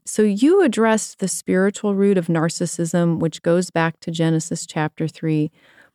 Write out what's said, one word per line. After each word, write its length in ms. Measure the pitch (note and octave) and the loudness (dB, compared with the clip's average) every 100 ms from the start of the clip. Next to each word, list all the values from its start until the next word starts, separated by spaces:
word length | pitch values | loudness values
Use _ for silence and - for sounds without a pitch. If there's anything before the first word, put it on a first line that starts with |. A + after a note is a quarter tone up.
so 180 | - - | -8 0
you 400 | G#3+ G3+ C#4 G4 | 0 2 4 4
addressed 560 | D#4+ G#3+ A3+ A3 - - | 4 2 2 0 -2 -6
the 80 | F#3 | -6
spiritual 680 | - - F#3 G3 - G#3 | -6 -2 2 2 0 -2
root 240 | G3 G3+ F#3+ | 2 2 2
of 80 | E3+ | 0
narcissism, 920 | E3 E3 - F3 - E3+ F3+ E3+ E3 | 0 0 -2 -6 -4 -2 0 0 0
which 240 | E3 - | -2 -2
goes 280 | E3+ E3+ F3+ | 0 0 0
back 280 | E3 E3 - | -2 -2 -4
to 100 | - | -8
Genesis 560 | E3 D#3+ D#3+ - E3 - | -2 0 0 -2 -10 -8
chapter 420 | D#3+ D3+ - D#3+ | -4 -4 -4 -8
three. 420 | - D#3+ D#3 D3+ _ _ _ _ | -4 -2 0 -2 _ _ _ _